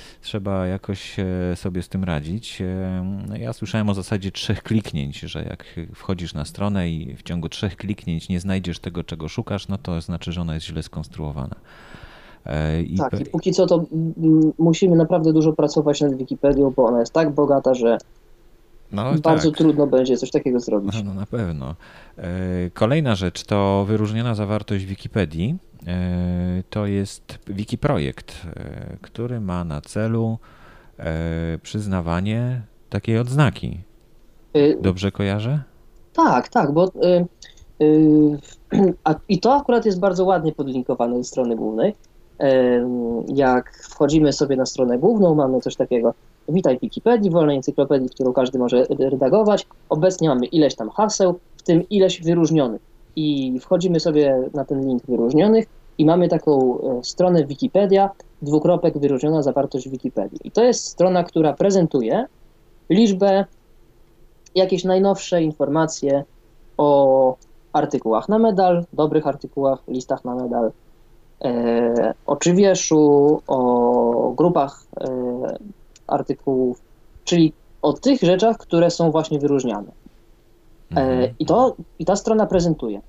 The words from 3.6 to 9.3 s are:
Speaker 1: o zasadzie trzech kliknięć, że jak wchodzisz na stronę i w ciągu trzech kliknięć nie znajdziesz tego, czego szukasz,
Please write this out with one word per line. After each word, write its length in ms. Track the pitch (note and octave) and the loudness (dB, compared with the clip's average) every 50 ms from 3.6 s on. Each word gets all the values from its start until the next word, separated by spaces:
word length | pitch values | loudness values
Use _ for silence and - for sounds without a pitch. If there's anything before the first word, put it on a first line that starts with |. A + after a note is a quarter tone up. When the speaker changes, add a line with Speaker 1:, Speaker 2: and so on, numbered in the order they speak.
| A2 G2+ - A2+ G#2 G#2 | -8 -6 -4 -2 -2 -2
Speaker 1:
o 40 | G2 | -2
zasadzie 380 | F#2+ F2+ - A2 F#2+ F#2+ F#2+ | -4 -4 -4 -6 -6 -6 -6
trzech 320 | - - - - G#2+ - - | -8 -8 -6 -4 -4 -4 -4
kliknięć, 560 | - A2 A2 - - - D2+ C#2 C#2+ C#2+ - | -2 -2 -2 -2 -4 -6 -6 -6 -8 -8 -12
że 240 | - D#2+ D#2+ D#2 D#2 | -14 -12 -10 -10 -10
jak 220 | - - - - - - E2+ E2+ E2+ - | -10 -12 -14 -16 -16 -14 -14 -14 -14 -14
wchodzisz 380 | - - - F#2+ F2 F2 D#2 - | -12 -8 -8 -6 -6 -6 -8 -8
na 120 | D2+ D#2 | -10 -10
stronę 440 | - - - G2 G#2 G2+ F#2+ F2 E2+ | -10 -8 -6 -6 -4 -2 -2 -2 -4
i 260 | E2 D#2 D2 C2 B1 | -4 -6 -8 -10 -14
w 80 | - - | -14 -12
ciągu 260 | - F2 F2 D#2+ D#2+ | -8 -8 -6 -6 -8
trzech 280 | - - - G2 - - | -8 -6 -8 -8 -8 -8
kliknięć 520 | - F#2+ G#2 - - F#2+ E2 E2 - - | -8 -8 -8 -8 -8 -8 -8 -6 -6 -6
nie 100 | F#2+ F2 | -6 -6
znajdziesz 400 | F2+ G2 F#2+ F#2+ F2+ F2+ E2 - | -4 -4 -4 -4 -4 -6 -8 -8
tego, 240 | - F#2+ E2+ E2+ E2 | -10 -10 -10 -10 -10
czego 240 | - - E2 D#2+ | -10 -10 -10 -10
szukasz, 400 | D#2 | -10